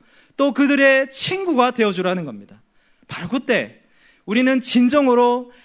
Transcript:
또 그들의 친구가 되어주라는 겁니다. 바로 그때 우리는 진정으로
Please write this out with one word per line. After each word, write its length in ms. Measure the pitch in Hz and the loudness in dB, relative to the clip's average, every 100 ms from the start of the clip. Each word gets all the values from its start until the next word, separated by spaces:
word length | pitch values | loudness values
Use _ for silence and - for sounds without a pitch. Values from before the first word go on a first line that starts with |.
| _ _ _ - | _ _ _ -2
또 180 | 277 | -2
그들의 560 | 262 285 277 269 269 269 | 2 0 4 4 2 0
친구가 640 | - - 381 370 254 254 | -4 -4 -4 -2 0 0
되어주라는 540 | 247 214 180 180 185 147 | 0 -2 -2 -4 -4 -8
겁니다. 360 | 104 101 101 _ _ _ _ - | -14 -20 -20 _ _ _ _ -18
바로 200 | - 175 | -14 -8
그때 520 | 254 - 202 107 - _ _ _ _ - | -6 -2 -2 -2 -12 _ _ _ _ -4
우리는 360 | 226 254 262 | 0 0 0
진정으로 920 | 254 247 247 294 269 240 240 247 247 - | 0 2 2 2 2 4 2 0 -6 -20